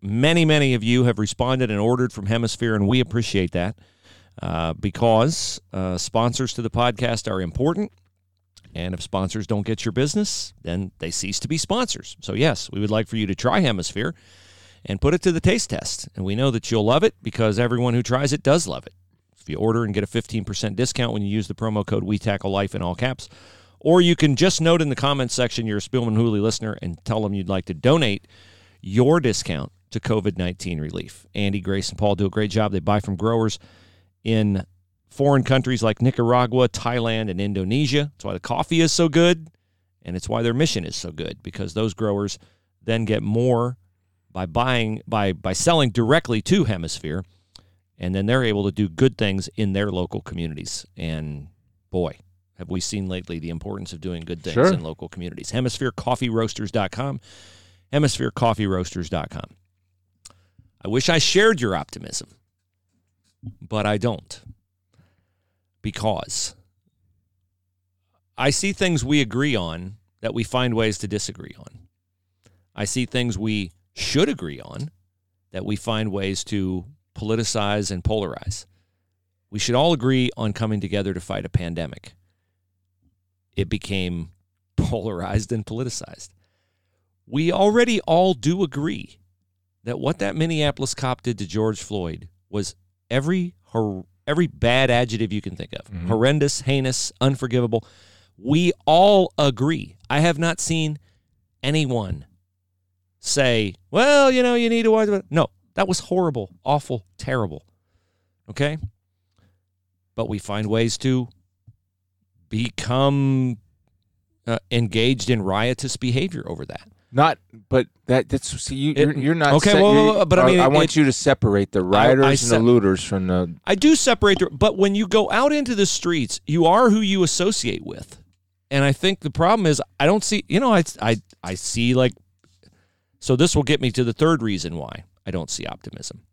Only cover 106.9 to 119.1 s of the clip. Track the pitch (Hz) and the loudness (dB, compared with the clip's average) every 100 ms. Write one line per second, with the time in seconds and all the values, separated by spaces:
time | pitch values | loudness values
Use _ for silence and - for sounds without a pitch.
106.9 | 123 - _ - 131 104 76 _ _ _ | -8 -8 _ -4 -2 -2 -6 _ _ _
107.9 | _ _ _ _ _ _ 107 143 156 - | _ _ _ _ _ _ -4 -2 -2 -12
108.9 | _ _ _ _ _ _ _ _ _ _ | _ _ _ _ _ _ _ _ _ _
109.9 | _ _ - 117 107 - 101 107 110 117 | _ _ -8 -6 -6 -6 -6 -2 0 0
110.9 | - 131 127 120 _ _ _ _ _ _ | 0 -2 -2 -2 _ _ _ _ _ _
111.9 | _ _ _ _ _ _ 110 120 - - | _ _ _ _ _ _ -4 -4 -6 -2
112.9 | 123 139 139 135 131 127 113 _ _ _ | 0 2 2 0 0 -2 -4 _ _ _
113.9 | _ _ _ _ _ - 117 _ 120 113 | _ _ _ _ _ -6 -6 _ -2 0
114.9 | 110 117 131 101 120 98 98 117 127 135 | 2 2 0 0 0 0 0 0 -2 -6
115.9 | - 127 120 185 175 - 85 - - - | -4 -2 -2 -2 -6 -10 -10 -10 -14 -16
116.9 | _ _ 120 156 139 _ 113 101 131 123 | _ _ 2 2 2 _ -20 _ 0 0
117.9 | _ - 127 - 135 - - - 135 143 | _ 0 2 2 -4 -4 -10 -8 -2 -2
118.9 | 139 147 | 2 2